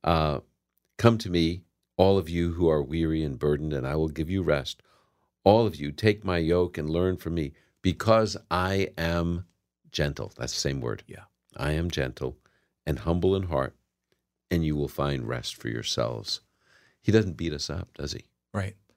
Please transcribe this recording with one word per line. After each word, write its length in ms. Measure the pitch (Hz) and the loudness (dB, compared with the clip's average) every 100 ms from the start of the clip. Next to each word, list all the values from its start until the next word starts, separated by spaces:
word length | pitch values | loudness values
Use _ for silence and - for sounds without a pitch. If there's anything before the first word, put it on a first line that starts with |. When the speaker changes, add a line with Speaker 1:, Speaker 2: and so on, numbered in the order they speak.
| 78 | 0
Speaker 1:
uh, 360 | 82 78 71 - _ _ _ _ - | 2 2 -2 -8 _ _ _ _ 2
"Come 200 | 117 113 | 4 4
to 120 | 110 | 0
me, 320 | 87 82 87 - _ _ - | 0 0 -2 -10 _ _ 2
all 220 | 95 98 | 4 4
of 100 | 80 | 2
you 240 | 85 85 | 0 0
who 160 | 82 85 | 2 2
are 140 | 78 | 2
weary 400 | 67 82 80 80 | 0 -2 0 0
and 160 | 78 65 | -2 -2
burdened, 340 | 76 73 78 | 0 0 0
and 140 | 71 65 | -4 -2
I 80 | 76 | -2
will 120 | 78 | -2
give 220 | 76 78 | -2 -4
you 120 | 95 | -2
rest. 400 | 82 73 67 - _ _ _ _ _ _ 95 | 2 0 0 -12 _ _ _ _ _ _ 6
All 220 | 110 113 | 6 6
of 100 | 78 | -2
you, 160 | 71 | -8
take 320 | 73 107 104 95 | 0 2 2 0
my 140 | 87 | 0
yoke 380 | 82 87 87 85 | 4 4 2 -2
and 140 | 76 | -2
learn 260 | 82 92 90 | 0 0 0
from 180 | 82 82 | -4 -4
me, 180 | 71 - _ _ | -4 -8 _ _
because 540 | 95 85 107 113 110 - - | -2 0 4 4 4 -2 -4
I 400 | 87 92 98 95 - | -2 0 0 -2 -2
am 480 | 85 85 85 87 87 _ _ _ _ | -2 0 0 -2 -6 _ _ _ _
gentle." 420 | - 73 69 53 - | -2 -2 -2 -10 -8
That's 160 | 64 - | -8 -4
the 60 | |
same 200 | 71 69 | -4 -2
word. 220 | 60 50 - | -4 -8 -10
Speaker 2:
Yeah. 180 | - - _ _ - | -20 -20 _ _ -6
Speaker 1:
"I 160 | 71 | -2
am 180 | 78 85 | 0 -2
gentle 460 | 78 65 - 65 - _ _ _ _ - | -2 -4 -4 -8 -10 _ _ _ _ -6
and 160 | 69 | -4
humble 340 | 82 87 92 95 | 0 2 2 2
in 80 | 90 | 0
heart, 300 | 73 65 - _ _ _ _ _ _ - | -2 -2 -6 _ _ _ _ _ _ -4
and 140 | 87 78 | -2 0
you 120 | 73 | -2
will 120 | 71 | -4
find 400 | - 71 69 57 | -2 -2 -2 -4
rest 260 | 60 58 - | -6 -8 -10
for 140 | 58 | -8
yourselves." 720 | 57 57 - 58 57 - - _ _ _ _ _ _ | -8 -6 -2 -2 -4 -8 -10 _ _ _ _ _ _
He 120 | - | 2
doesn't 240 | 107 98 78 | 2 2 -2
beat 160 | 85 | -6
us 180 | 73 - | -6 -6
up, 240 | 73 - - | -8 -10 -10
does 180 | 73 | -10
he? 120 | - - _ _ | -10 -14 _ _
Speaker 2:
Right. 220 | 104 95 - _ | -6 -6 -8 _